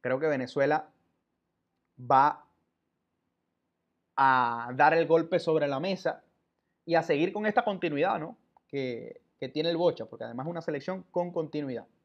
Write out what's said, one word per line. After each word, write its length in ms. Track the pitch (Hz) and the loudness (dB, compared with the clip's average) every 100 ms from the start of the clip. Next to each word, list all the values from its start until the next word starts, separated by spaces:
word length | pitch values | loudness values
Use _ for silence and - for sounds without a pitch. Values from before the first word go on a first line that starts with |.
Creo 180 | 123 131 | -2 -2
que 60 | 156 | 0
Venezuela 640 | 139 127 - 139 151 - _ _ _ _ _ _ _ _ _ _ _ | -2 -2 0 2 2 -2 _ _ _ _ _ _ _ _ _ _ _
va 460 | 123 131 143 - _ _ _ _ _ _ _ _ _ _ _ _ _ _ _ _ _ - | 2 4 6 2 _ _ _ _ _ _ _ _ _ _ _ _ _ _ _ _ _ 2
a 540 | 135 127 120 117 120 | 4 4 2 -2 -8
dar 200 | 127 151 | 4 6
el 120 | 165 156 | 6 4
golpe 320 | 165 165 180 | 4 4 -2
sobre 280 | 170 156 143 | 0 0 0
la 120 | 135 | -2
mesa 420 | 185 185 165 151 _ _ _ _ _ _ | -4 -4 -4 -6 _ _ _ _ _ _
y 120 | - 165 | 0 0
a 60 | |
seguir 300 | 156 147 175 | 2 0 0
con 140 | 208 214 | 0 0
esta 180 | 208 | 0
continuidad, 540 | 233 190 175 147 175 214 | 0 -4 -4 -2 -2 -2
¿no? 180 | 156 - _ _ _ | -6 -14 _ _ _
que, 560 | 139 131 117 120 - _ _ | -6 -6 -8 -12 -18 _ _
que 100 | 131 | -8
tiene 220 | 151 160 | -4 -2
el 60 | 170 | 2
Bocha, 300 | 175 - 107 | 0 0 -10
porque 180 | 110 | -12
además 220 | 113 120 147 | -12 -8 -8
es 40 | |
una 100 | 170 | -6
selección 440 | 160 143 143 190 180 | -6 -6 -6 -10 -6
con 220 | 180 175 | -4 -2
continuidad. 540 | 175 156 151 143 117 - _ | -4 -4 -4 -6 -8 -10 _